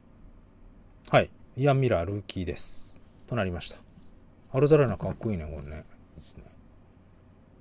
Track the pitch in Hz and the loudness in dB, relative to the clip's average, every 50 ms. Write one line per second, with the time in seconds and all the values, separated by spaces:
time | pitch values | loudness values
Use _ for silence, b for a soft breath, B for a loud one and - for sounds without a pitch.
0 | - - - - - - - - - - - - - - - - - - - - | -20 -20 -20 -20 -20 -20 -20 -20 -20 -20 -20 -20 -20 -20 -20 -20 -20 -20 -20 -18
1 | - - 147 135 87 - - - - - - 127 135 143 135 135 131 120 104 85 | -6 2 4 4 4 4 -4 -20 -20 -14 -4 0 2 4 4 4 4 4 4 2
2 | 85 92 101 104 101 - - 95 90 - - - - - - - - - - - | 2 0 -4 -6 -6 -6 -6 -4 -4 -4 -4 -6 -8 -10 -10 -12 -14 -16 -18 -20
3 | - - - - - - - 117 98 92 87 87 - - - - - - - - | -20 -20 -20 -20 -10 -6 -4 -2 -2 -2 -4 -6 -8 -10 -12 -14 -18 -20 -20 -20
4 | - - - - - - - - - - - 131 147 139 156 147 139 113 95 - | -20 -20 -20 -20 -20 -20 -20 -20 -16 -4 0 2 6 6 6 6 6 4 0 -2
5 | - 95 90 - - 110 98 82 78 76 78 73 67 73 78 78 - - - - | -4 -6 -6 -4 -4 -4 -4 -4 -6 -8 -10 -12 -12 -12 -12 -14 -14 -16 -20 -20
6 | - - - - - - - - - - - - - - - - - - - - | -20 -20 -20 -20 -20 -20 -20 -20 -20 -20 -20 -20 -20 -20 -20 -20 -20 -20 -20 -20
7 | - - - - - - - - - - - - | -20 -20 -20 -20 -20 -20 -20 -20 -20 -20 -20 -20